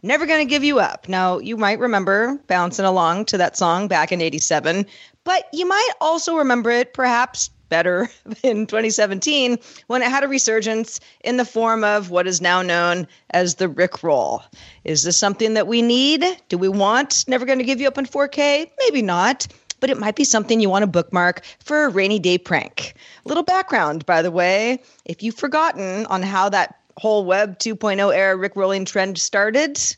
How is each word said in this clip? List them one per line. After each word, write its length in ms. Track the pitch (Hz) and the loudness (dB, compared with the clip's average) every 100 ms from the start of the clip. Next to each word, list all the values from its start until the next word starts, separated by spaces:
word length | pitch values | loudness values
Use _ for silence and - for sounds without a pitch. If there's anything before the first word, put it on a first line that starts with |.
Never 240 | 185 285 302 | 0 -2 2
Gonna 180 | 311 285 | 0 2
Give 180 | 294 | 0
You 160 | 285 277 | 2 2
Up. 300 | 175 - - | 0 -4 -6
Now, 300 | 185 185 180 | -2 0 -2
you 180 | - 220 | -4 -2
might 220 | 208 214 | -2 0
remember 600 | 247 208 190 196 233 285 - | 0 0 2 0 0 -4 -2
bouncing 380 | 180 175 - 190 | 0 0 0 0
along 400 | 185 165 180 214 | 2 2 0 -2
to 140 | 202 | 0
that 180 | 175 - | 0 0
song 300 | 175 170 202 | 0 0 0
back 220 | 175 156 | 0 0
in 100 | 180 | -2
eighty-seven, 640 | 165 151 - 156 139 175 202 - - _ | -2 -2 -2 0 0 -2 -4 -10 -20 _
but 260 | - 370 370 | -2 -2 -2
you 160 | 302 359 | -4 0
might 240 | 392 466 - | 0 0 0
also 380 | 311 330 349 330 | -2 0 0 0
remember 320 | 269 240 226 | 2 2 2
it 240 | 240 240 | 0 -2
perhaps 560 | - 254 240 247 - - _ _ | -2 0 2 -2 -4 -10 _ _
better 420 | 165 170 180 233 - - | 0 2 0 -2 -8 -16
<laughs> 180 | 220 | -4
in 240 | 262 214 220 | -2 0 -2
twenty 240 | 214 226 | -2 -2
seventeen 680 | 208 208 196 - 294 254 240 - - _ | 0 0 0 -2 0 0 -2 -6 -20 _
when 160 | 254 | -2
it 60 | 247 | 0
had 140 | 269 | 0
a 60 | 277 | 0
resurgence 720 | 269 226 220 214 220 220 - - _ | 0 0 0 0 -4 -6 -10 -18 _
in 120 | - 247 | -4 -2
the 80 | |
form 400 | 233 220 226 226 | -2 0 0 2
of 280 | 208 208 185 | 2 0 0
what 160 | 175 180 | 0 0
is 120 | 180 | 0
now 220 | 175 180 | 2 2
known 460 | 180 175 175 175 175 - _ | 2 0 2 0 -4 -12 _
as 240 | 175 180 - | 0 0 0
the 120 | 185 | -4
Rick 360 | 147 175 - | 0 0 0
Roll. 400 | 170 143 82 - - - - - - | 0 0 0 -4 -8 -20 -20 -16 -4
Is 180 | 156 | -2
this 140 | 170 175 | 0 0
something 380 | 202 196 220 220 | 0 0 -2 0
that 120 | 190 | 0
we 140 | 233 | 2
need? 420 | 233 240 269 311 349 359 _ | 2 2 2 2 0 -2 _
Do 100 | 180 | -2
we 100 | 190 | 0
want 560 | 196 196 233 277 - - | 2 2 2 0 -2 0
Never 180 | 254 254 | -2 0
Gonna 180 | 262 | 0
Give 180 | 247 262 | 0 0
You 60 | 277 | 0
Up 100 | 277 | -2
in 80 | 269 | -6
four 240 | 285 277 | -2 -2
K? 420 | 285 294 285 320 - | 0 2 2 -2 0
Maybe 220 | 508 294 | 0 2
not, 460 | 208 175 202 269 - - _ - | 0 2 2 0 -6 -12 _ -4
but 80 | 262 | -2
it 100 | 269 | 0
might 160 | 208 214 | -2 0
be 80 | 285 | 2
something 340 | 226 208 226 | 2 2 2
you 100 | 202 | 4
want 140 | 196 | 2
to 40 | 208 | 2
bookmark 540 | 175 165 180 175 180 - - | 0 0 2 2 0 -12 -20
for 220 | - 302 294 | -2 0 2
a 40 | |
rainy 300 | 185 190 214 | 2 0 0
day 180 | 180 180 | 2 0
prank. 580 | - 160 - - - - - - - | 0 -4 -4 -10 -12 -16 -20 -20 -4
A 20 | |
little 160 | 330 | -2
background, 640 | 330 370 381 240 156 160 147 | 0 0 0 0 0 -2 0
by 160 | 170 | 2
the 100 | 170 | 2
way, 500 | 170 180 190 226 254 - _ - | 2 2 2 0 -4 -8 _ -14
if 180 | 170 | -8
you've 120 | 220 226 | -8 -6
forgotten 680 | 285 302 320 - 190 190 220 | -2 0 0 -2 -6 -6 -4
on 160 | 185 | -2
how 280 | 190 196 196 | -2 0 2
that 300 | 196 170 - _ - | 2 -2 -6 _ -4
whole 260 | 220 214 185 | 0 0 2
Web 320 | 190 208 185 | 2 0 -2
two 180 | 233 214 | -6 -4
point 240 | 214 196 | -2 0
oh 100 | 202 | 2
era 260 | 180 196 190 | 2 2 0
Rick 200 | 196 196 | -2 -2
Rolling 300 | 190 196 190 | 0 0 -2
trend 320 | 208 190 185 | -2 -2 -4
started? 640 | - 202 208 233 311 285 - | -2 0 2 2 0 -2 -6